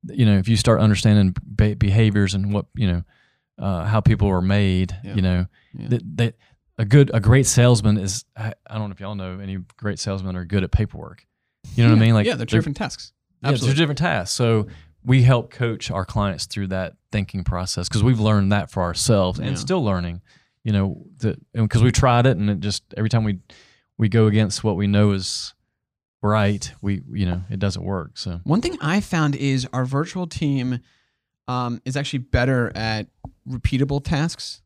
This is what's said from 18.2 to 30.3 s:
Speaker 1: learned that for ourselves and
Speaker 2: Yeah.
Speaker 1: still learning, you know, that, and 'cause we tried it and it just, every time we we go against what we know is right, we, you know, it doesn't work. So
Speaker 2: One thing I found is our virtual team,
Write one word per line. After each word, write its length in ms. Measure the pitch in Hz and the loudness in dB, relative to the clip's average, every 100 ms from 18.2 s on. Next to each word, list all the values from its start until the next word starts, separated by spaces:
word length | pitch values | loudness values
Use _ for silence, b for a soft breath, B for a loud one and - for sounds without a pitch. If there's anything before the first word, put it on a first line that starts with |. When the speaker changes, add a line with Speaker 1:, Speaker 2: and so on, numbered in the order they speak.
Speaker 1:
learned 320 | 107 104 98 | 2 2 2
that 180 | 101 - | 0 -2
for 140 | - | -4
ourselves 560 | 87 90 - 110 92 92 | -4 -2 0 2 2 -2
and 100 | 80 | -6
Speaker 2:
Yeah. 40 | - | -6
Speaker 1:
still 280 | - 185 | -4 -2
learning, 380 | 117 95 87 87 b b b b | 0 -2 -4 -10 b b b b
you 80 | - | -2
know, 280 | 104 98 - - _ | 0 0 -4 -16 _
that, 200 | 110 - _ 113 | -6 -6 _ -2
and 120 | 110 | 0
'cause 120 | 117 | 4
we 100 | 120 | 2
tried 340 | - 135 120 123 | 4 2 4 4
it 80 | 98 | 2
and 120 | 101 | 0
it 100 | 101 | -2
just, 240 | 101 101 _ - | -4 -8 _ -4
every 120 | 110 | -2
time 140 | 117 | 0
we 160 | 107 95 _ b b b b _ | 0 -4 _ b b b b _
we 120 | 110 | 0
go 180 | 113 110 | 4 4
against 360 | 104 107 - | 4 0 -2
what 120 | 110 92 | -4 -2
we 120 | 101 | 0
know 240 | 101 104 | 2 2
is 420 | 98 92 - - _ _ _ _ _ _ _ | 0 -6 -8 -12 _ _ _ _ _ _ _
right, 500 | 104 107 101 101 - - | -2 2 2 -2 -8 -10
we, 200 | 101 98 - | -6 -6 -6
you 140 | 92 92 | -4 -4
know, 180 | 87 95 | -4 -6
it 100 | 104 | -4
doesn't 240 | 101 90 | -4 -4
work. 340 | 87 95 78 - | -6 -8 -8 -12
So 240 | - 87 | -10 -10
Speaker 2:
One 180 | 90 175 | -2 -2
thing 160 | 339 359 | -2 -6
I 200 | 147 185 | -4 -4
found 340 | 202 170 151 139 | -2 -2 -2 -2
is 320 | 139 135 123 | -2 -4 -4
our 120 | 131 127 | -6 -4
virtual 420 | 135 165 185 | -4 -6 -8
team, 520 | 180 | -10